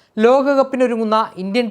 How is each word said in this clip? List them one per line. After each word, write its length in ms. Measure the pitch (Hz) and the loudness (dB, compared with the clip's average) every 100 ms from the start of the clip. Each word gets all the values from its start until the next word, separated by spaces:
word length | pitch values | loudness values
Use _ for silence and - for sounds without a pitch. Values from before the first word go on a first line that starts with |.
| _ - | _ 0
ലോകകപ്പിനൊരുങ്ങുന്ന 920 | 226 269 269 269 269 269 247 226 220 220 220 - | 2 4 2 0 0 0 -2 -2 -2 -2 -2 -6
ഇന്ത്യൻ 240 | 190 226 233 | -6 -4 -2